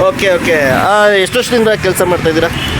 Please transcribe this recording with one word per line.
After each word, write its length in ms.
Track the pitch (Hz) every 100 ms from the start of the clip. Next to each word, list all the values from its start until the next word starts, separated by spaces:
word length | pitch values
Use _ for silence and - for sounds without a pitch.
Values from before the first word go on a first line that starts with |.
| 190
ಓಕೆ, 200 | - 196 175
ಓಕೆ. 220 | 170 156 135 123 160
ಆ, 20 | 208 208 202
ಎಷ್ಟು 140 | 180 247
ವರ್ಷದಿಂದ 320 | 233 240 220 214 190
ಕೆಲ್ಸ 160 | 180 180
ಮಾಡ್ತಾ 180 | 170 165
ಇದ್ದೀರಾ? 180 | 160 165 - -